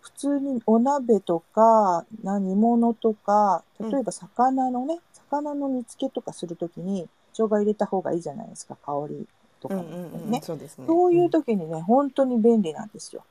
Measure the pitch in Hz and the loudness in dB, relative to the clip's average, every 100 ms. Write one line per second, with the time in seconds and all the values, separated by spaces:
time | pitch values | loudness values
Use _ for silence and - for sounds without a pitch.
0 | - - 285 285 277 254 - 226 247 285 | -20 -8 -2 -2 -2 -4 2 4 4 0
1 | 240 214 - 170 _ - 226 220 202 170 | 2 2 2 -4 _ 4 6 6 4 0
2 | - 226 185 202 190 190 226 240 233 233 | -4 -12 -6 -4 -2 2 2 4 2 0
3 | 226 214 - 208 208 170 _ _ 220 277 | -2 -2 0 2 4 0 _ _ -4 -4
4 | 233 - 175 - 247 262 262 247 262 339 | -4 -8 -14 0 2 2 0 -2 -4 -6
5 | _ _ _ 285 294 294 277 254 233 - | _ _ _ -6 -4 -6 -4 -4 -6 -8
6 | 269 - - - 170 170 170 - 175 196 | -6 -6 -12 -12 -12 -8 -10 -8 -6 -6
7 | 165 _ _ - 220 208 208 208 202 196 | -6 _ _ -4 0 2 0 -2 -2 -2
8 | 175 160 165 139 - - - 147 - 143 | -2 -4 -6 -12 -16 -18 -18 -16 -8 -6
9 | 147 147 - _ _ _ 175 196 170 170 | -6 -10 -14 _ _ _ -8 -8 -8 -12
10 | 175 170 165 240 - 160 - - 131 330 | -12 -12 -6 -6 -4 -12 -12 -14 0 2
11 | 359 339 349 330 269 208 160 160 170 247 | 4 4 4 2 0 -2 -2 -8 2 4
12 | 285 - 269 247 220 233 175 147 - - | 4 0 0 4 4 4 2 -4 -14 -16
13 | - - _ | -18 -18 _